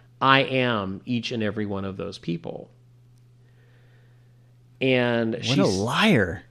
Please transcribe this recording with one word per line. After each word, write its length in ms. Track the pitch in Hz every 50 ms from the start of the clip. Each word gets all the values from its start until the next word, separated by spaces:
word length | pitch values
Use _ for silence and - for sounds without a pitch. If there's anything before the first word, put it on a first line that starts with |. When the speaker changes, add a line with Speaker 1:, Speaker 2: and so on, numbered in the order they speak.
| - _ _ _
Speaker 1:
"I 200 | 127 135 135 135 139
am 580 | - 131 131 127 123 120 107 98 95 95 98 -
each 240 | - 123 120 113 - 135
and 100 | 117 110
every 240 | 104 101 110 107
one 180 | 101 101 98 98
of 100 | 98 95
those 220 | 98 87 92 98 -
people." 500 | - - 170 170 - - - - - - _ _ _ _ _ _ _ _ _ _ _ _ _ _ _ _ _ _ _ _ _ _ _ _ _ _ _ _ _ _ _ _ _ _ _ _ _ _ _ _ _ -
And 520 | - 135 131 127 123 120 120 117 113 113 110
Speaker 2:
What 100 | - -
Speaker 1:
she's 140 | 110 131 160
Speaker 2:
a 60 | 196
liar. 760 | 170 98 92 104 117 135 165 202 226 196 123 98 90 - 101 - -